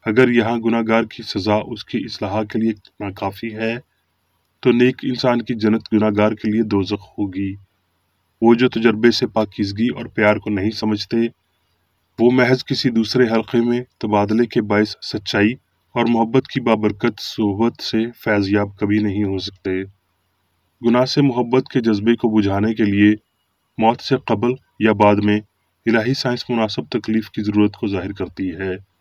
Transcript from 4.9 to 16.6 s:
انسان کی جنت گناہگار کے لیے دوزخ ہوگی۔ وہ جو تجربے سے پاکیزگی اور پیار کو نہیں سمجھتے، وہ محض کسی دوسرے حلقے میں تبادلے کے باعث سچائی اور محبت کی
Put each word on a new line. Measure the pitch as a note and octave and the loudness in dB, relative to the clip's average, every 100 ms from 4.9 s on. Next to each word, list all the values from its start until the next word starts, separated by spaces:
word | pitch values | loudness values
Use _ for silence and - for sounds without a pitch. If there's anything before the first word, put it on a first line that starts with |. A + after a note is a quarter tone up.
| B2+ | 2
انسان | - B2 C3 A#2+ | -6 -2 0 0
کی | A2+ A#2 | -2 -2
جنت | G#2+ A2 - | 0 0 0
گناہگار | A2 G#2+ G#2 G#2+ | 0 2 2 0
کے | G#2+ A2 | 0 -4
لیے | A2 | -2
دوزخ | A2 G2+ F#2+ G2+ | 0 -2 -2 -6
ہوگی۔ | - - G2+ F#2 G2 G2 _ _ _ _ _ _ _ _ | -8 -8 -6 -4 -8 -8 _ _ _ _ _ _ _ _
وہ | A2+ | 4
جو | A#2 B2+ | 6 4
تجربے | A2+ A2+ G#2+ A#2 | 2 2 4 2
سے | A2+ A#2 | 2 -2
پاکیزگی | A2 G#2 - G2+ G2+ A#2+ | -2 -4 -4 -6 -2 -4
اور | - A2 | -4 -8
پیار | - G#2 G#2+ | 2 2 2
کو | G#2+ | -2
نہیں | G2+ G2+ | -4 -4
سمجھتے، | G#2+ G#2+ G#2+ - A#2 A#2 _ _ _ _ _ _ _ _ - | -4 -4 -4 -2 -2 -2 _ _ _ _ _ _ _ _ 2
وہ | A#2 | 4
محض | B2+ B2 C3 - | 4 4 2 -2
کسی | B2+ B2 | -2 0
دوسرے | A2+ G#2+ B2+ A#2+ | 0 0 2 2
حلقے | A2+ A2+ A#2+ | 2 0 0
میں | A#2 A#2+ B2 _ | 0 -2 -6 _
تبادلے | G#2+ G#2 G2+ A2 A#2+ | -2 0 2 0 0
کے | B2 | 0
باعث | G#2+ G#2 G#2 - | 0 0 0 -4
سچائی | - G#2+ - A2 G#2 B2+ _ _ _ | -10 -10 -4 0 0 0 _ _ _
اور | B2 A#2 | -2 0
محبت | A#2 A2+ C3 - | 0 2 0 0
کی | C3+ | -6